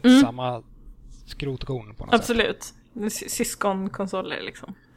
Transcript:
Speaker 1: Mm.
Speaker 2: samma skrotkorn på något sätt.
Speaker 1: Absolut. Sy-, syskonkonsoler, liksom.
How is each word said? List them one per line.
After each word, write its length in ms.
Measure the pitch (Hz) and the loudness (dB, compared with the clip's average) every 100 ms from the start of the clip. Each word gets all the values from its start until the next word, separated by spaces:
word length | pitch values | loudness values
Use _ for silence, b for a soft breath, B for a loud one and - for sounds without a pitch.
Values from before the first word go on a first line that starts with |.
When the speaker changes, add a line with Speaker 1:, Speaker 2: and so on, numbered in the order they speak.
Speaker 1:
Mm. 160 | 247 254 | 8 8
Speaker 2:
samma 420 | 175 123 127 120 - - - - - - - | 8 2 -4 -4 -10 -20 -20 -20 -20 -20 -16
skrotkorn 680 | - 139 127 - 127 107 107 | -8 -8 -6 -6 -8 -8 -14
på 100 | - | 0
något 60 | |
sätt. 60 | 226 | 2
Speaker 1:
Absolut. 520 | 233 233 - - - - - 240 208 | 2 0 0 -2 -12 -18 -18 -6 -6
Sy-, 180 | - - | -6 -6
syskonkonsoler, 1120 | - 233 - 202 190 190 - 190 190 190 - | -4 -4 -2 -2 -2 -4 -6 -6 -6 -6 -8
liksom. 340 | 92 - - 196 _ | -8 -12 -16 -18 _